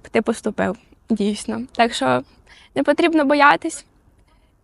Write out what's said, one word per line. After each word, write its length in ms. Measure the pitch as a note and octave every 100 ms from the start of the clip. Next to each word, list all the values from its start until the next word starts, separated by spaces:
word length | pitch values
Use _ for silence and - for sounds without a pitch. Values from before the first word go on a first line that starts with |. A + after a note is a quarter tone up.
| -
ти 120 | A3+
поступив, 540 | A3 A3+ - - F#3+ - _ _ -
дійсно. 520 | A3 G#3 G#3 - A3 B3 -
Так 180 | A#3
що 280 | - C4 B3 - _ _ - -
не 80 | -
потрібно 420 | C#4+ D4 E4+ E4
боятись, 600 | C#4 D4 C#4+ E3+ E4 - - _ _ _ _ _ _ _